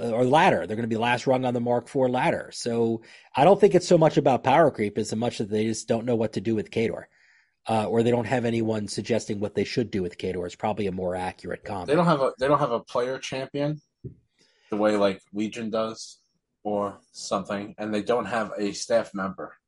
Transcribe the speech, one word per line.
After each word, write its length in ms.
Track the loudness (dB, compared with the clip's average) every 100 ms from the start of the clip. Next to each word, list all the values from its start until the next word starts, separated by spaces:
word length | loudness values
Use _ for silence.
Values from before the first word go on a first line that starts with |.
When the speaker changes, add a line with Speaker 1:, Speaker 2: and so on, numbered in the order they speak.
| -2
Speaker 1:
or 120 | 0 4
ladder. 420 | 6 4 2 0
They're 80 | -4
gonna 140 | -2
be 60 | 0
the 60 |
last 240 | 0 0 2
rung 200 | 0 0
on 80 |
the 80 | -2
Mark 260 | 0 -2 -2
four 220 | 0 0
ladder. 400 | 2 0 -2 -6
So 500 | -8 -4 0 0 -2 -8 -20 _
I 120 | 4 6
don't 160 | 8
think 120 | 6 6
it's 120 | 6
so 100 | 6
much 200 | 6 4
about 260 | 4 4
power 280 | 4 6 6
creep 260 | 4 -2 -2
as 180 | -4 -2
much 220 | -2 -4
that 120 | -2
they 140 | 0
just 240 | 0 -2 -2
don't 160 | -2 0
know 100 | 0
what 180 | 0
to 80 | -2
do 120 | -2 -2
with 160 | -2
Khador, 320 | -2 -2 -4 -12 _ _ _ _ _ -2
uh, 160 | 0 2
or 180 | 2
they 80 | 2
don't 140 | 2 0
have 180 | -2
anyone 460 | 0 0 0 -2 -4
suggesting 500 | -6 -2 -2 -2 -6
what 160 | -4 -4
they 80 |
should 260 | -2 -2 -2
do 100 | -4
with 160 | -6 -6
Khador. 280 | -6 -6 -8
It's 100 | -6
probably 320 | -4 -2 -4
a 40 |
more 240 | -4 -4 -4
accurate 480 | -6 -8 -12 -10
comment. 240 | -8 -6 0
Speaker 2:
They 80 | 2
don't 100 | 2
have 120 | 2
a, 120 | 0 -2
they 100 | 0
don't 100 | 0
have 120 | 0
a 100 | -4
player 360 | -4 -4 -4 -6
champion 600 | -8 -8 -8 -4 -4 -6 _ _ -20 -20 _ _ _ _ -8
the 60 | 0
way, 200 | 2 4
like, 240 | 2 0 _
Legion 360 | -6 -6 -6 -6
does 500 | -4 -4 -8 -16 -20 _ _ _ _
or 340 | -4 -2 -2 -8 _
something, 600 | -14 -6 -4 -4 -8 -8 -10
and 160 | -4
they 80 | -4
don't 220 | 0 0 0
have 260 | -4 -4 -4
a 160 | -4
staff 380 | -4 0 0 0
member 420 | -6 -6 -8 -14 -16